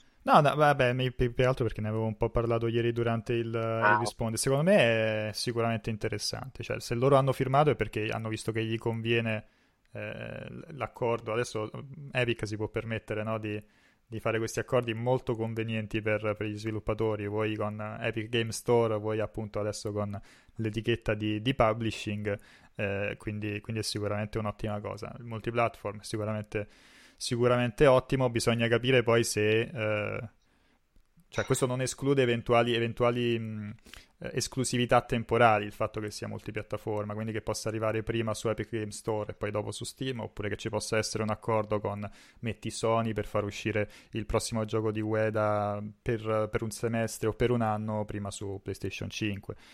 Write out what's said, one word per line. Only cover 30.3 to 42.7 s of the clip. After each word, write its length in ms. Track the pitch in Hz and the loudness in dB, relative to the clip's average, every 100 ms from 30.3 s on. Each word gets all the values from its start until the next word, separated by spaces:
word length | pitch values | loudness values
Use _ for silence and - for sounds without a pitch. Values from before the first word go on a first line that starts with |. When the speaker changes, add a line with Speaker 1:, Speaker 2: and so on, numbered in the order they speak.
| _ _ _ _ _ _ _ _ _ _ | _ _ _ _ _ _ _ _ _ _
Speaker 1:
cioè, 160 | - | -6
questo 220 | - 131 131 | 0 0 0
non 140 | 127 | 0
esclude 420 | 131 - 139 135 | -4 -2 2 4
eventuali, 520 | 123 117 - 117 120 | 4 2 4 4 4
eventuali, 600 | 117 117 110 120 123 120 113 | 2 0 2 2 2 0 0
mh, 360 | 110 107 104 - - - - _ | -2 -8 -10 -12 -18 -20 -20 _
eh, 120 | 120 | -6
esclusività 640 | 131 - - 120 123 123 123 | -4 -4 -2 -2 0 4 4
temporali, 640 | - 120 110 117 120 107 | 4 -4 2 6 6 6
il 80 | 104 | 0
fatto 280 | - 107 110 | -4 -4 -4
che 100 | 107 | -8
sia 180 | - 107 | -8 -10
multipiattaforma, 840 | 104 - 107 - 107 113 104 104 | -8 -8 -8 -6 -6 -4 -4 -4
quindi 180 | 107 110 | -6 -4
che 80 | 107 | -4
possa 280 | - 107 113 | -4 -4 -4
arrivare 360 | 110 110 110 | -2 0 0
prima 300 | 104 113 110 | -2 -2 -2
su 140 | 104 113 | -2 -2
Epic 200 | 110 107 | -2 -4
Game 220 | 113 104 | -6 -6
Store 400 | 101 - 107 104 | -6 -4 -2 -4
e 20 | |
poi 160 | - 104 | -6 -4
dopo 220 | 107 107 | -4 -4
su 120 | - | -8
Steam, 360 | 117 - 131 120 | -10 -8 -6 -6
oppure 280 | 107 - 104 | -8 -6 -6
che 80 | 101 | -4
ci 120 | 110 | -4
possa 280 | 107 - 110 | -4 0 0
essere 280 | - 107 | 0 -2
un 60 | 107 | -2
accordo 500 | 107 - 110 104 104 | -2 0 0 0 -2
con, 280 | 104 101 101 - - - | -2 -6 -8 -12 -20 -10
metti, 300 | 113 98 113 | -8 -6 -6